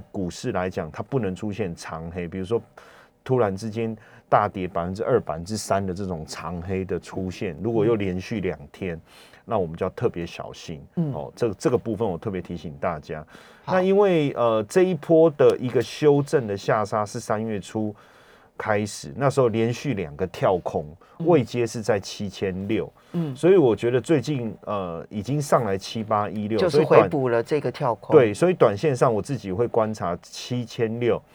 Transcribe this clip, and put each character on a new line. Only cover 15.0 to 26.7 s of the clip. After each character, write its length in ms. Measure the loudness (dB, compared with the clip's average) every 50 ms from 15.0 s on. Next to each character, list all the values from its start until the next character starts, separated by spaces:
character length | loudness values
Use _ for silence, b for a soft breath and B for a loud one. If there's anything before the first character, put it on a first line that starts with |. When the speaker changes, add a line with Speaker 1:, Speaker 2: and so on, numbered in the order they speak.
| 2 4 6 8 6 6
Speaker 1:
的 260 | 6 6 6 6 6 4
一 120 | 0 0
个 120 | 0 0
修 400 | 0 -2 -2 2 4 6 6 6
正 240 | 4 2 0 0 0
的 100 | 0 -4
下 280 | -4 -2 0 0 0 0
杀 220 | 0 -2 -2 -2
是 120 | -2 -6 -8
三 240 | -4 -2 -2 -2
月 160 | -2 -4 -4 -6
初 380 | -6 -6 -4 -4 -4 -4 -6 b b b b b b b b b b b b -8
开 280 | -2 0 0 0 0
始， 280 | -2 -6 -10 -12 -12 -6
那 140 | 0 0 0
时 100 | 4 4
候 80 | 4 4
连 240 | 4 2 2 0
续 220 | 0 -2 -4 -4 -2
两 200 | -2 -4 -6 -6 -6
个 100 | -6 -6
跳 300 | -4 0 2 2 2 2
空， 280 | 0 -2 -4 -4 -6 -6 -12 -20 b b b b
Speaker 2:
嗯。 80 | 0 4
Speaker 1:
位 140 | 4 4 4
阶 200 | 2 -2 -2 -2
是 160 | -2 -2 -4
在 160 | -2 0 0 -2
七 300 | -2 -6 -10 -10 -8 -8
千 400 | -6 -4 -4 -4 -4 -4 -4 -2
六。 240 | -2 -2 -2 -4 -8 b b b b
Speaker 2:
嗯。 200 | -4 -4 -4 -4
Speaker 1:
所 160 | 2 4 6
以 60 | 6
我 180 | 8 8 6 4
觉 160 | 4 2 2
得 120 | 2 2
最 180 | 2 2 2 2
近， 340 | 2 0 -4 -4 -4 -6 -8 -10 -8
呃， 400 | -6 -4 -4 -4 -6 -6 -8 -10 -8
已 140 | -8 -8 -4
经 180 | -2 -2 -2
上 220 | 0 2 2 2 4
来 140 | 2 -2 -4
七 260 | -4 -6 -8 -6 -4
八 260 | 0 0 0 0 -2
一 200 | -4 -6 -4 -2
六， 100 | 0 2
Speaker 2:
就 100 | 2
是 140 | 4